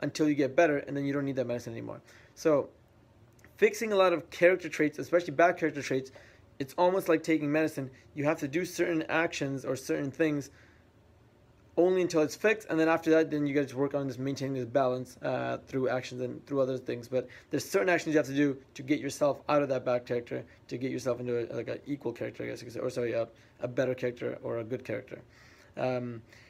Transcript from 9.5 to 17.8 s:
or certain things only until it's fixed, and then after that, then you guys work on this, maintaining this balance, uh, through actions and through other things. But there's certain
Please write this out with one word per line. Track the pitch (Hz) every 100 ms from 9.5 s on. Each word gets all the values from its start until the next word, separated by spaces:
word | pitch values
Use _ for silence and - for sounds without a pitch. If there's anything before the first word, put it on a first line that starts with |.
| 135 123
or | 131
certain | - 156 139
things | - 160 147 131 - - - _ _ _ _ _ _ _ _ _ -
only | 180 185
until | 175 165
it's | 151 -
fixed, | 208 214 -
and | 160
then | 160
after | 165 160
that, | 160 151
then | 147 143
you |
guys | 143 131
work | 123 139
on | 143 139
this, | 120
maintaining | 135 135 135 135
this | 117
balance, | 139 127 127 127 -
uh, | 139 127 123 123 -
through | 135 127
actions | 127 - 123
and | 123 120 -
through | 139
other | 131 131
things. | - 120 120
But | 131 - - -
there's | 139
certain | - 196